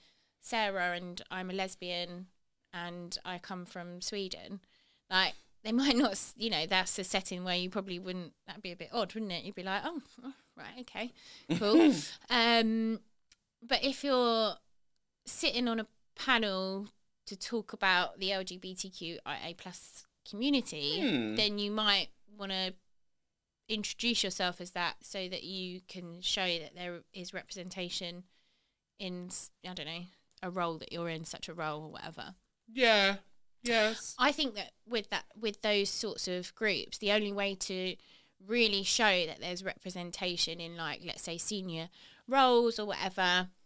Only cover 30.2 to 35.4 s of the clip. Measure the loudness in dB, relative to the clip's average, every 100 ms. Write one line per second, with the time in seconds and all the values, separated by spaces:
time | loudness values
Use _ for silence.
30.2 | _ _ -6 -2 -2 -2 -8 -6 -4 -4
31.2 | -6 -8 -8 -6 -4 -4 -8 -12 -12 -10
32.2 | -12 -14 _ _ -8 4 8 8 6 4
33.2 | -6 -20 -20 _ 2 4 4 2 -4 2
34.2 | 4 4 0 -4 -10 -14 -4 -4 -2 -4
35.2 | -6 -4